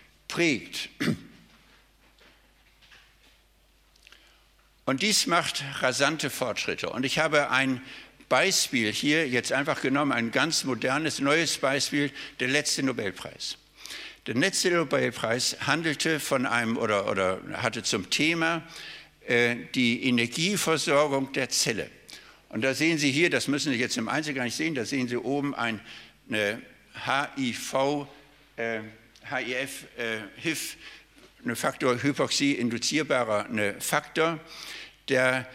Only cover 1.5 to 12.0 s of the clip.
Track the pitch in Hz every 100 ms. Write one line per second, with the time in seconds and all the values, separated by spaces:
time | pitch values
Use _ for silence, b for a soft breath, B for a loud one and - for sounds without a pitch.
1.5 | - _ _ _ _ _ _ - _ _
2.5 | _ _ _ - - _ _ _ _ _
3.5 | _ _ _ _ _ - b b b b
4.5 | _ _ _ - 135 208 202 190 170 -
5.5 | - 139 135 131 123 139 160 143 - 123
6.5 | 101 - 80 - 117 131 156 156 147 139
7.5 | 127 135 127 B B B - - 131 185
8.5 | 180 - 120 107 107 147 156 147 123 -
9.5 | 131 147 139 135 139 143 120 113 127 156
10.5 | - 135 117 127 143 156 - 139 160 165
11.5 | - 135 139 - 147